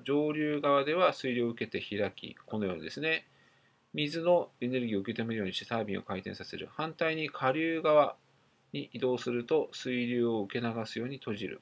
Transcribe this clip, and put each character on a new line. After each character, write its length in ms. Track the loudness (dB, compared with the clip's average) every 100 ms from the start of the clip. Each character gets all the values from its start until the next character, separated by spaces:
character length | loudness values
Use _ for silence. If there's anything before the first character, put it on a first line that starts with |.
上 280 | 2 2 2
流 300 | 0 0 0
側 220 | 4 4
で 120 | 4 4
は 180 | 4
水 220 | 2 -2 0
流 80 |
を 60 | 0
受 180 | -2 -4
け 120 | -4
て 60 | -4
開 260 | -2 -2
き、 220 | -4 -14 -16 -6
こ 120 | -2
の 80 | -2
よ 80 |
う 40 | -2
に 40 |
で 80 | -6
す 120 | -4
ね、 260 | -2 -2 -4 _ _ _ _ _ _
水 280 | -4 -2 0
の 280 | 4 4 2 _
エ 80 | -2
ネ 100 | -2
ル 80 | 0
ギ 60 | -2
ー 20 |
を 20 |
受 100 | -2
け 100 | -4
止 40 | -2
め 80 |
る 60 | -2
よ 40 |
う 40 | -2
に 60 |
し 60 | -4
て 60 | -4
タ 140 | -2
ー 40 |
ビ 120 | -2 -4
ン 40 |
を 20 |
回 180 | -4 -6
転 140 | -6
さ 120 | -10 -10
せ 100 | -10
る。 140 | -10
反 220 | -6 -8
対 240 | 0 0 0
に 120 | -6
下 220 | 0 0
流 300 | 2 0 2
側 340 | 6 8 8 2 _ _ _ _ _
に 180 | -8 -8
移 60 | -2
動 180 | 2 2
す 120 | 0
る 140 | -4
と 240 | 2 2 2
水 340 | -6 -4 -2 0
流 180 | 2 2
を 180 | 2
受 180 | -2 -2
け 40 | -2
流 200 | -2 -6
す 120 | -6
よ 100 | -6
う 0 |
に 80 | -6
閉 180 | -6 -6
じ 100 | -6
る。 140 | -10